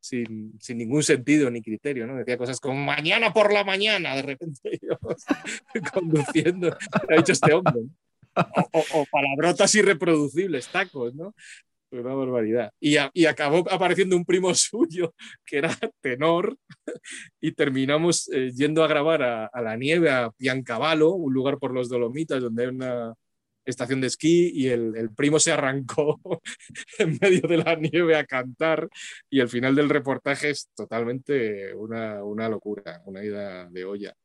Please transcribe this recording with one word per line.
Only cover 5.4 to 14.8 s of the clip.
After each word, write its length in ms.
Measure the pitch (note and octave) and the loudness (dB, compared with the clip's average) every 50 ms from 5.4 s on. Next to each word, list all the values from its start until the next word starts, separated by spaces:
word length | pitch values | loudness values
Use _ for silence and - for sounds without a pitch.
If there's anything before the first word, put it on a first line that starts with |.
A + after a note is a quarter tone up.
| - - - - _ _ - A#3 F3 - - | -4 -12 -12 -12 _ _ -8 -6 -6 -4 -4
conduciendo, 840 | G3 F3+ E3 D#3 D3+ C#3+ C#3+ D3 D#3 D3 E3 F3+ F#3 F3 E3 - - - - - - - - | -4 -2 2 0 0 0 2 0 0 2 2 0 0 -2 -2 -2 -4 -12 -4 -2 -2 0 4
"¿qué 60 | E3 | 4
ha 40 | D#3+ | 4
dicho 140 | D#3+ - | 6 6
este 220 | F#3 - - E3 D3+ | 2 4 4 4 4
hombre?". 300 | E3+ F#3 - B2 A#2+ A2+ C3 - _ _ _ _ _ _ _ _ | 6 4 2 0 0 -4 -6 -12 _ _ _ _ _ _ _ _
O, 440 | - - - - E3 F3 - - E3 | -2 -2 0 2 0 0 2 2 0
o, 60 | D#3 - - D#3 | 0 2 2 0
o 40 | C#3+ - | 0 2
palabrotas 600 | - D3 C#3 C#3 C3+ C#3 D3+ E3+ F3+ - G3+ G3 - | 0 0 0 0 0 2 2 2 4 4 4 4 6
irreproducibles, 920 | G#3+ G3+ G3 G3 D3 F3+ E3+ E3 D3+ D3 C#3 A2 D3+ F#3+ G3 D#3+ C3+ A#2+ - | 6 6 6 4 2 4 2 4 4 2 0 0 -2 -2 -2 -2 -4 -6 -4
tacos, 480 | - F3 G3 F3+ _ C#3+ A#2+ A#2+ A#2+ | -4 -4 -4 -4 _ -6 -6 -6 -6
¿no? 180 | C#3+ E3 G3 A3 _ - - - - _ _ _ _ _ _ | -8 -14 -14 -14 _ -20 -20 -20 -20 _ _ _ _ _ _
Una 220 | - B2+ A#2+ B2+ C3+ | -12 -8 -8 -6 -4
barbaridad. 580 | C3+ C3+ B2+ B2+ A#2+ A2 G#2+ A2 B2 A2+ G#2 _ _ | -4 -2 -2 0 0 0 2 0 0 0 -2 _ _
Y 180 | - D3 D3 D3 | 0 2 4 4
a-, 120 | C#3+ C#3 _ | 2 0 _
y 120 | F3+ E3 | 4 4
acabó 400 | D#3 C#3+ - D3+ C#3+ D3 F3 F3 G3 | 4 4 2 0 2 2 2 2 2
apareciendo 460 | F#3+ F3+ F#3 F3+ F3+ F3+ G3 F#3 F#3 | 0 0 2 2 2 2 2 2 2
un 80 | F3 F3 | 0 2
primo 300 | - F3 F#3 F#3 F#3 E3+ | 2 2 2 2 2 2
<laughs> 20 | |
suyo, 600 | - - - - A3 | 2 0 0 0 0